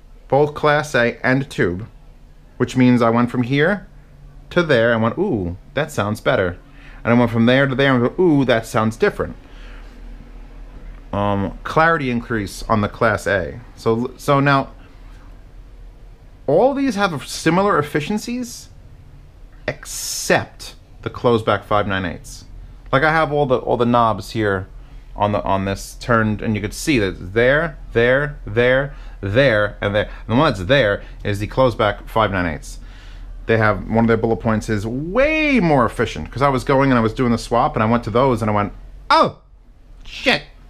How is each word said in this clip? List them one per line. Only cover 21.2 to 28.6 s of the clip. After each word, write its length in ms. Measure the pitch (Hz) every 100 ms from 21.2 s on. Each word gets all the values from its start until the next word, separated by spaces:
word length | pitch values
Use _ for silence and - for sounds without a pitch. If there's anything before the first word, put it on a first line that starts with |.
| 123 113 107
back 180 | 101
five 220 | - 104 101
nine 180 | 95
eights. 400 | 87 - - - - - - - -
Like, 100 | 135
I 100 | 156
have 200 | 160 147
all 140 | 147 131
the, 100 | 123
all 200 | - 120
the 80 |
knobs 460 | 120 120 113 104 -
here 380 | 113 104 98 95 - - - - -
on 160 | 104
the, 100 | 104
on 220 | - 98
this 320 | 98 98 - -
turned, 440 | - 113 107 104
and 120 | 113
you 60 | 104
could 140 | 104
see 240 | - 165 127
that 360 | 98 87 92
there, 440 | 110 123 147 165 - -
there, 460 | 117 120 131 147 147 104
there, 480 | 110